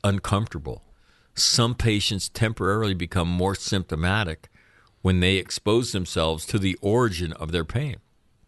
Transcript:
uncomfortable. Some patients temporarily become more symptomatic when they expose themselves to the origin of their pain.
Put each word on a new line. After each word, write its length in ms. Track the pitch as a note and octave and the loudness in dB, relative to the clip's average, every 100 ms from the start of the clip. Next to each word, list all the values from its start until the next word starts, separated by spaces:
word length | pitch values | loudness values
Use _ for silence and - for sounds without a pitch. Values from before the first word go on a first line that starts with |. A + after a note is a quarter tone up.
uncomfortable. 800 | G2+ G2 - G2+ G#2+ E2 C#2+ A1+ - _ _ _ _ - | 0 0 0 -2 -2 -6 -10 -12 -16 _ _ _ _ -2
Some 400 | - - A#2 B2 | 2 4 2 2
patients 520 | A#2 G#2 - G2 - | 2 2 0 -2 -6
temporarily 680 | - A2+ A#2+ F2+ G#2 G#2+ F#2 | -2 -2 0 0 0 0 -2
become 320 | E2 F#2+ E2+ | -2 -2 0
more 260 | F2 F#2 | 0 0
symptomatic 960 | G2 - G2+ F2 D#2 F2 G#2 G2 D#2+ - _ _ _ _ _ | -2 -2 -2 -2 -2 0 0 -2 -6 -14 _ _ _ _ _
when 160 | F#2+ F#2 | 2 4
they 160 | F2+ F#2+ | 4 4
expose 560 | F2 - - A2+ B2 | 0 -4 2 2 2
themselves 520 | G2 F2 - D#2+ D#2+ - | -4 -4 0 0 0 -2
to 100 | A2 | 0
the 180 | F#2+ F2+ | 0 0
origin 520 | G2+ A2+ A#2+ E2+ F2 | 2 2 2 0 -4
of 180 | - D#2+ | -6 -4
their 140 | E2+ D#2+ | -4 -2
pain. 320 | A#2+ B2 - - _ _ _ | -4 -4 -8 -16 _ _ _